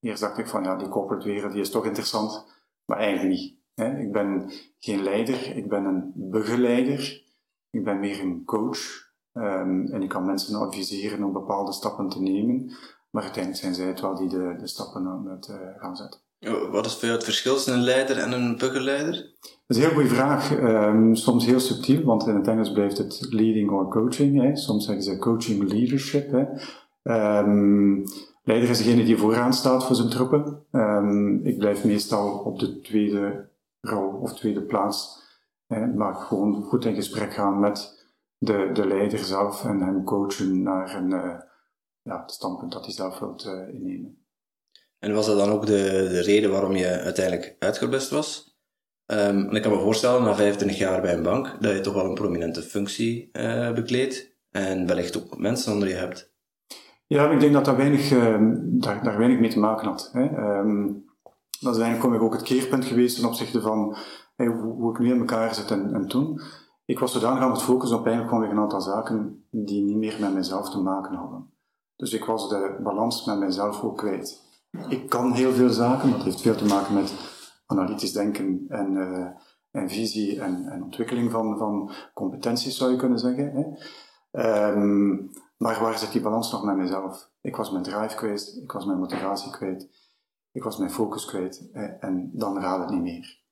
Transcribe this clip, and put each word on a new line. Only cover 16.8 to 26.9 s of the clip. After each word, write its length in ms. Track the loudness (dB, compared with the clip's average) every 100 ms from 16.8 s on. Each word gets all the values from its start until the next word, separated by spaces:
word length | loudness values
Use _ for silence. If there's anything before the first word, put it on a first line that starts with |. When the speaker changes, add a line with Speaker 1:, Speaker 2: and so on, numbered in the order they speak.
| -2
Speaker 2:
is 60 |
voor 100 | -2
jou 120 | -2
het 100 | -2
verschil 300 | 0 -2 2
tussen 200 | 2 2
een 80 | 2
leider 340 | 4 4 2 0
en 140 | 0
een 240 | 0 0 0
begeleider? 540 | 0 0 0 0 -2 -4 -10 _
Speaker 1:
Dat 100 | -20 -20 _
is 100 | 4
een 60 |
heel 100 | 6
goede 160 | 6 4
vraag. 480 | 4 4 2 2 2
Ehm, 580 | 4 6 6 6 8
soms 320 | 6 4 4 6
heel 140 | 4
subtiel, 420 | 4 -2 2 4
want 220 | 6 2 4
in 80 |
het 140 | 2 2
Engels 240 | 2 2
blijft 260 | 2 2 0
het 280 | -4 -6 -4
leading 400 | 2 2 4 2
or 180 | 0 0
coaching, 540 | 0 0 2 4 4
hè. 140 | 4 0
Soms 280 | 0 -2
zeggen 200 | 0 -4
ze 140 | -4 -2
coaching 540 | 2 2 2 0 2
leadership, 580 | 2 2 0 0 -2 0
hè. 140 | 0 0 -4 -12 -18 _